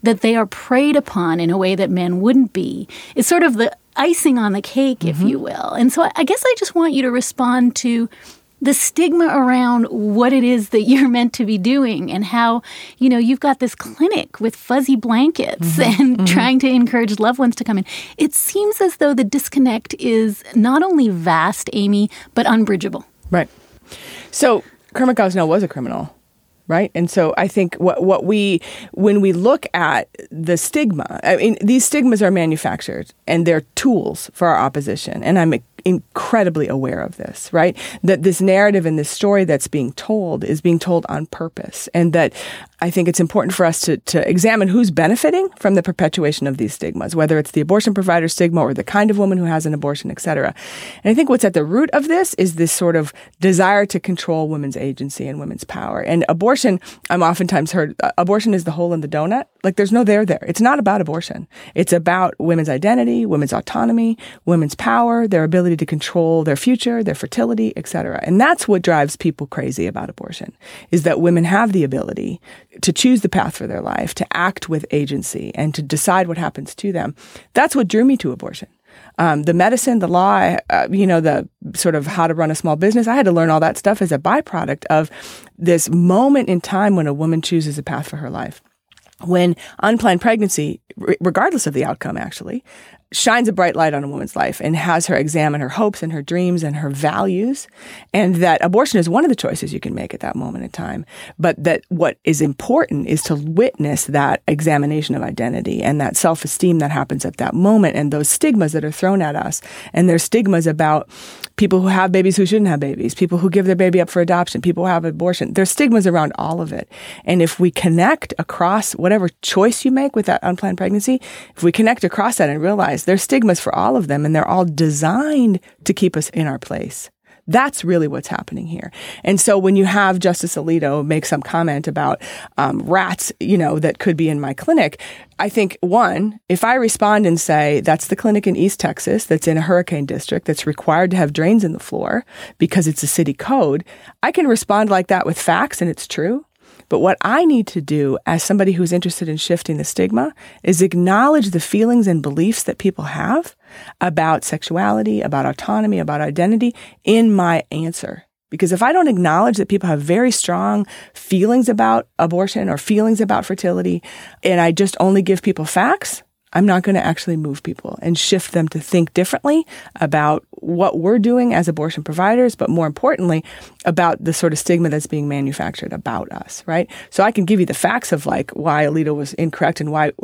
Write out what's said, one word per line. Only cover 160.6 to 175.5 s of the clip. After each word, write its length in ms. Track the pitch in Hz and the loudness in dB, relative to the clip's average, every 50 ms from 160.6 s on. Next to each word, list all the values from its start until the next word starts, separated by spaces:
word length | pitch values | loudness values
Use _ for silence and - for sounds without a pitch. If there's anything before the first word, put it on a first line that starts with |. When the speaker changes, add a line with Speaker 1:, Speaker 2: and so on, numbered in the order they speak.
| 190 202 208 208 202 - - - - - _ | -2 -2 0 -2 -2 -4 -8 -20 -20 -20 _
Speaker 2:
feelings 560 | - - - - 185 185 214 240 254 247 226 | -20 -6 -2 0 2 2 4 4 2 2 2
about 380 | 233 208 226 226 226 233 - _ _ _ | 2 2 2 2 2 2 0 _ _ _
abortion 500 | 165 165 170 175 190 196 - 226 196 190 | -2 0 2 0 -2 -2 -2 -4 -2 -2
or 80 | 156 | -4
feelings 460 | 143 - - 214 208 214 220 220 208 220 | -4 -2 0 0 2 4 2 2 0 0
about 240 | 196 208 202 - | 0 0 -2 -2
fertility, 560 | - 190 190 - 180 175 180 180 180 175 170 _ - - - - - - _ - | -4 -6 -4 -2 -2 -2 -2 -2 -2 -4 -4 _ -10 -20 -20 -20 -20 -20 _ 0
and 180 | 185 185 175 | 2 2 4
I 100 | 170 170 | 2 2
just 240 | 165 160 202 196 - - | 2 2 0 0 0 0
only 220 | 170 190 190 196 190 | 2 4 4 2 4
give 180 | 175 190 175 | 2 0 0
people 240 | - 214 185 - 156 | 0 -2 -2 -2 -4
facts, 580 | 156 - 185 185 254 349 403 - - - - _ _ _ _ _ _ - | -2 0 0 2 2 0 -2 -4 -10 -12 -12 _ _ _ _ _ _ 0
I'm 120 | 170 185 | 2 4
not 160 | 202 185 185 180 | 4 4 2 2
gonna 160 | 202 196 185 | 2 0 0
actually 400 | - - 165 - - - 170 160 | 0 0 -2 -4 -4 -4 -4 -4
move 240 | 156 151 139 147 _ | -4 -6 -8 -8 _
people 360 | 160 - - _ - - - - | -10 -10 -10 _ -14 -14 -8 -2
and 160 | 165 170 160 | -2 -2 -2
shift 340 | - - - 185 - - - | 0 0 0 0 0 -2 -2
them 160 | 170 160 156 | -2 -2 0
to 100 | - 160 | -4 -6
think 360 | - - - 180 170 160 _ | -6 0 2 2 2 2 _
differently 520 | - 185 - - - - 285 294 320 320 _ - - - - _ - - | -2 -2 0 -2 -4 0 0 0 0 0 _ -12 -20 -20 -20 _ -4 -2
about 420 | 151 143 151 147 151 151 160 _ _ | 0 0 0 2 2 0 0 _ _
what 480 | - - - 156 170 170 185 185 - 170 | -20 -14 -8 -6 0 2 2 2 0 0
we're 200 | 165 185 220 247 | 0 2 2 4
doing 360 | 202 233 240 247 247 240 226 | 4 2 2 2 2 2 2
as 120 | - 175 | 2 0
abortion 380 | 170 165 151 151 160 - - 151 | 0 -2 -2 -4 -6 -6 -8 -8
providers, 500 | - 151 160 180 202 226 240 254 247 226 | -8 -4 0 0 2 4 4 2 2 0
but 140 | - - - | -2 -2 0
more 180 | - 170 165 | 0 0 0
importantly, 560 | 156 151 - - 262 311 - 185 175 160 160 - - - - - - _ _ - | -2 -2 -2 0 0 0 0 0 0 0 -2 -2 -6 -20 -20 -20 -20 _ _ -2
about 360 | - 170 160 175 170 156 - - | -2 0 2 2 2 0 0 -2
the 120 | 160 160 | -4 -2
sort 180 | - - 165 151 | 0 0 0 0
of 60 | 147 | -2
stigma 320 | - - 180 170 170 160 | 0 0 2 2 2 0
that's 160 | 147 151 147 | 0 -2 -4
being 220 | - - 151 147 143 | -4 -6 -6 -4 -4
manufactured 640 | 143 139 139 135 | -4 -4 -4 -6